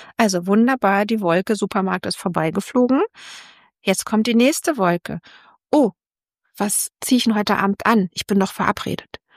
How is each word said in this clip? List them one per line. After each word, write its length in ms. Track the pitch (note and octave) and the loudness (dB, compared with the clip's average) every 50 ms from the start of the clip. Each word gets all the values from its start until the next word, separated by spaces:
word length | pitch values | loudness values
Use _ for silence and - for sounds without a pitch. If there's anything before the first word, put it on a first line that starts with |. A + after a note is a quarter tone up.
| - - - | -20 -8 -2
Also 300 | - A#3 G3+ F#3 F3 F3 | 0 0 2 0 -2 0
wunderbar, 600 | G3 G3+ A3 A#3 B3+ C4+ B3+ - G3 G3 G3 G#3+ | 2 2 4 4 4 2 2 2 2 2 2 0
die 140 | G#3 A3+ G#3+ | 0 -2 0
Wolke 360 | F#3+ E3+ E3 F3+ F#3+ - G#3+ | 0 2 2 2 0 0 -2
Supermarkt 500 | G3 G#3 F#3+ - G3 F#3+ F#3 F#3 F3+ - | -2 -2 -2 -2 -2 -2 -2 -2 -4 -4
ist 100 | - - | -6 -6
vorbeigeflogen. 840 | - - F#3+ E3 E3 D#3+ D#3+ E3+ G3+ - - - B3 B3 A#3+ C4 D4 G#4 - _ - - - - - - - - _ _ _ _ _ | -6 -6 -6 -4 -4 -4 -4 -4 -4 -4 -2 0 2 2 2 2 2 0 -2 _ -10 -20 -20 -20 -20 -20 -20 -20 _ _ _ _ _
Jetzt 240 | - G3 F#3+ - - | -2 -2 -2 -2 -2
kommt 200 | - A3 G#3+ G#3+ | -2 0 0 0
die 80 | A#3+ A3+ | 2 2
nächste 420 | A#3 B3 C#4 D#4+ - - E4+ D4+ | 4 4 4 2 0 -2 -4 -2
Wolke. 440 | A3+ F#3 F3 F3 F3 - - - E3+ - - - - _ _ _ _ _ _ | 0 0 0 0 0 -4 -8 -12 -12 -12 -16 -20 -20 _ _ _ _ _ _
„Oh, 220 | - D4+ C4 F#3+ - _ _ _ _ _ _ _ _ _ _ _ _ | 2 4 4 2 0 _ _ _ _ _ _ _ _ _ _ _ _
was 340 | - G3 G#3 - - - - _ - | -6 -4 -2 -2 -4 -4 -6 _ -8
zieh 160 | - - C4 | -2 0 2
ich 80 | A#3+ - | 2 2
denn 100 | A3+ G#3+ | 2 0
heute 220 | G#3 G#3 - G3+ - | 0 0 0 0 0
Abend 260 | G3+ G3 G3+ - - | 0 0 -2 -2 0
an? 240 | G#3+ A#3 G#3+ F#3 - | 2 2 2 2 0
Ich 140 | - - - | -4 -8 -4
bin 120 | - G3+ G3+ | 0 0 2
doch 140 | F#3+ - | 0 0
verabredet.“ 640 | - - F#3+ - - - - - - - - _ - - _ _ _ | -2 -4 -4 -4 -4 -4 -6 -8 -8 -8 -10 _ -20 -20 _ _ _